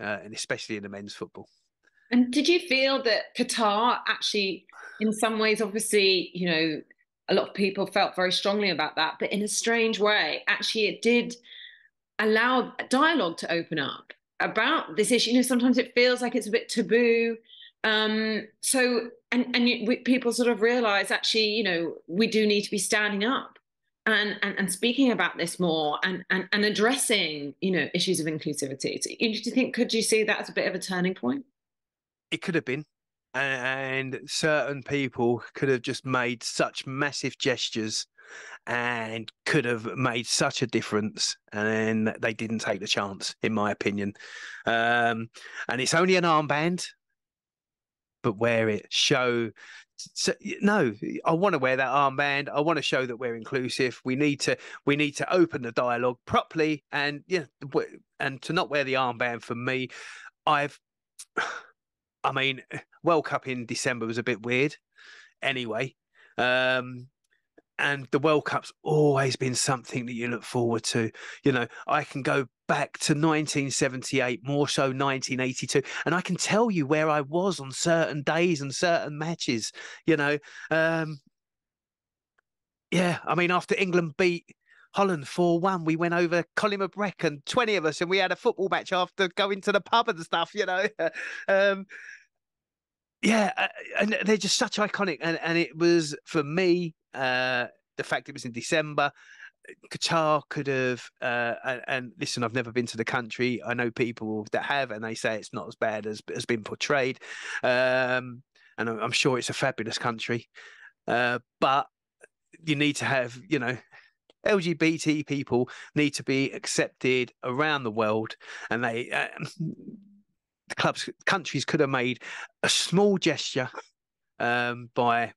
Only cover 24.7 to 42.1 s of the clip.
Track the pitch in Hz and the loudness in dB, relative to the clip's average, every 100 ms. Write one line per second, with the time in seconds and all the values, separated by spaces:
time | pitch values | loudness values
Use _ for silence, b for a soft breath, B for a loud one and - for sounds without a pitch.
24.7 | - 240 240 262 190 175 - 170 - 175 | 0 0 4 4 4 0 -2 -6 0 0
25.7 | 160 151 147 185 180 - 185 185 208 208 | 2 0 0 -2 -4 -2 -2 0 0 0
26.7 | 202 220 269 - 208 165 151 143 - 190 | 2 2 2 2 2 0 -4 -8 -4 0
27.7 | 175 139 175 185 160 160 156 156 143 135 | 0 0 0 0 0 -2 -4 -4 -4 -6
28.7 | 135 - - - - 233 208 240 247 247 | -4 -6 -4 -6 -2 -2 -2 -2 0 0
29.7 | - 240 226 220 220 214 208 208 190 - | 0 0 0 2 2 2 0 -4 -4 -2
30.7 | 180 185 185 180 185 240 277 - _ _ | -4 -4 -2 0 0 -2 -2 -6 _ _
31.7 | _ _ _ _ _ _ 160 - 170 123 | _ _ _ _ _ _ -6 -2 -2 -2
32.7 | 139 151 _ _ _ _ 131 135 135 127 | -4 -8 _ _ _ _ -4 -2 -2 -2
33.7 | 131 135 135 135 123 - - 160 151 127 | -4 -4 -4 -4 -8 -6 -2 2 2 0
34.7 | 139 - 143 131 - 120 117 - - 139 | -4 -4 -2 -2 0 0 0 -4 -2 0
35.7 | 127 135 123 135 127 123 120 - - 131 | 0 -2 -8 -2 -2 0 -4 -4 -2 -2
36.7 | - 139 135 143 - 139 - 135 120 - | -4 -8 -4 -2 -2 -6 -2 -2 0 -2
37.7 | 117 110 - - _ B B B B - | -4 -4 -4 -8 _ B B B B -6
38.7 | 120 120 120 110 113 110 - - 160 120 | -2 -2 -2 -4 -8 -10 -8 0 0 2
39.7 | 117 110 - 127 117 113 - 143 - 120 | -2 -4 -2 0 0 0 0 0 0 0
40.7 | 110 - 107 107 - - - _ 107 107 | 0 0 0 0 -2 -4 -6 _ -2 0
41.7 | 110 110 110 110 | 2 2 2 0